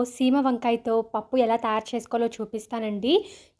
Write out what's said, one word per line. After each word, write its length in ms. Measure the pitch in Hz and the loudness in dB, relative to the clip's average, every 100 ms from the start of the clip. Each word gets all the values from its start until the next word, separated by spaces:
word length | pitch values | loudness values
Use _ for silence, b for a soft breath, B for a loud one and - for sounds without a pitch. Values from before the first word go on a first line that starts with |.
| 247 | 0
సీమ 240 | - 254 277 262 | 0 2 4 2
వంకాయతో 500 | 240 240 233 233 226 220 214 | 0 0 0 0 0 0 -6
పప్పు 200 | 214 262 226 | -2 2 2
ఎలా 120 | 233 233 | 2 0
తయారు 220 | 214 220 | -2 -2
చేసుకోవాలో 380 | 240 233 233 233 226 | -6 -4 -2 -2 -4
చూపిస్తానండి. 760 | 214 220 - 233 220 208 226 370 415 B B | -8 -10 -8 -6 -6 -2 2 2 0 B B